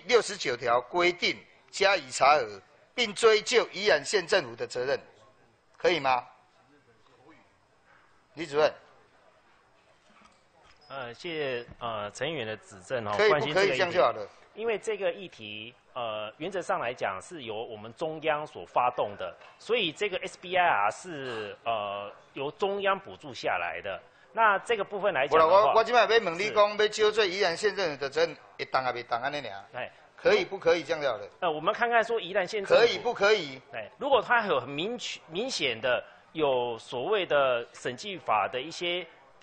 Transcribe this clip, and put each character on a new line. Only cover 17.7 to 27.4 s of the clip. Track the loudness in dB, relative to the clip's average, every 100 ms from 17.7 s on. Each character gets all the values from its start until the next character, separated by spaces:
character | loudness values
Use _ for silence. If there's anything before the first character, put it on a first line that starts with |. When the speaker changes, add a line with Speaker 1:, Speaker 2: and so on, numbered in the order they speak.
| -10
Speaker 2:
们 | -12
中 | -8 -8 -4
央 | -2 -2 -2
所 | -12
发 | -4 0 2 2
动 | -2 -4
的， | -10 -10 -20 -14
所 | -4 -2
以 | -2
这 | -2 -4
个 | -4
S | -8 -12
B | -4 2
I | 4
R | 4 2
是， | -2 -8 -10 -8 -8 -8 -8
呃， | -4 -4 -4 -6 -8 -12 -16
由 | -10 -8
中 | -4 -4 -2
央 | 0 -2
补 | -4 -16
助 | -14
下 | -8 -4 -2
来 | -4 -6
的。 | -8 -10 -12 _ _
那 | 2 2 2
这 | 0 -2
个 |
部 | -4 -4
分 | -2
来 | 0 2
讲 | 4
的 | 6
话， | 6
Speaker 1:
不 | 6
啦， |
我， | 4
我 |
现 | 4
在 | 4
要 | 6
问 | 4 2 -2
你 | 0
讲， | 4 4
Speaker 2:
是。 | 4
Speaker 1:
要 | 0
揪 | 4 2
做 | 4
宜 | 0 2